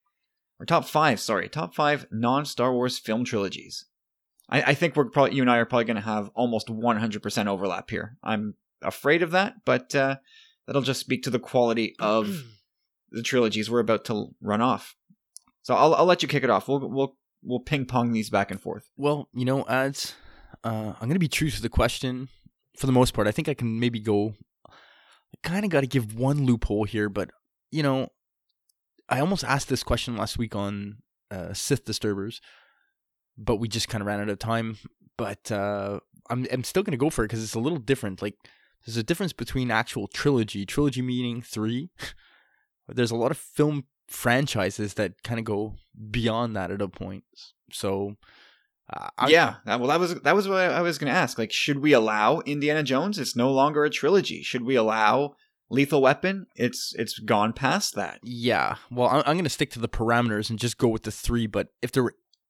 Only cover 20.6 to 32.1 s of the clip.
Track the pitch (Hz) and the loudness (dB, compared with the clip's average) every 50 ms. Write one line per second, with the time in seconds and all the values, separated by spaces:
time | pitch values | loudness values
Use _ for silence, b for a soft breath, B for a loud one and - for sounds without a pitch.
20.6 | - 113 113 110 107 107 - - 113 120 160 196 170 139 - - 156 156 101 104 | -6 -4 -4 -4 -4 -6 -8 -4 -2 0 2 2 2 2 0 0 0 -2 -2 -2
21.6 | 110 113 - - 117 120 - - - 127 127 127 135 - _ _ _ _ _ _ | -4 0 2 2 2 2 0 -2 -4 -4 -4 -6 -8 -12 _ _ _ _ _ _
22.6 | _ _ _ - - 135 127 127 127 - - 110 101 104 107 - 156 160 143 - | _ _ _ -2 2 6 6 6 6 6 4 2 2 2 0 0 -2 -2 -2 -2
23.6 | 127 113 110 113 123 123 117 110 107 110 104 101 104 110 104 - - _ _ _ | -2 -2 0 0 0 0 -2 -2 0 0 2 2 2 0 -4 -10 -18 _ _ _
24.6 | _ - - - - _ _ _ _ _ _ _ _ _ - - - 165 175 202 | _ -20 -20 -20 -20 _ _ _ _ _ _ _ _ _ -18 -12 -8 -6 -4 -2
25.6 | 208 202 160 139 135 123 127 135 117 107 110 113 127 135 143 147 139 127 120 113 | 0 2 2 2 2 2 0 0 0 -2 -2 0 0 2 2 2 4 2 2 2
26.6 | - - 104 104 107 98 - 107 104 104 98 104 90 - - _ _ _ _ _ | 2 0 0 0 -2 0 0 -2 -2 -2 -2 -4 -6 -6 -8 _ _ _ _ _
27.6 | _ - - 156 151 139 131 131 131 - _ _ _ _ _ _ _ _ _ _ | _ -8 -4 0 0 0 0 0 -2 -6 _ _ _ _ _ _ _ _ _ _
28.6 | _ _ _ _ _ _ _ _ _ - 127 131 147 180 196 - - 113 135 139 | _ _ _ _ _ _ _ _ _ -2 0 0 2 0 0 -2 0 0 -2 0
29.6 | - - 135 120 - - 123 117 - 123 120 104 104 110 - - 117 110 - 101 | 0 -2 -2 -2 0 0 -2 -2 -2 -4 -4 -4 -4 -4 -4 -4 -4 -4 -4 -4
30.6 | 101 101 101 101 101 101 107 117 _ _ _ _ _ - - 92 85 87 98 - | -4 -4 -4 -6 -8 -10 -12 -16 _ _ _ _ _ -12 -10 -10 -8 -8 -8 -4
31.6 | - - 143 - - - 107 - - 107 | -2 -2 -2 -2 -2 -6 -6 -4 -2 -2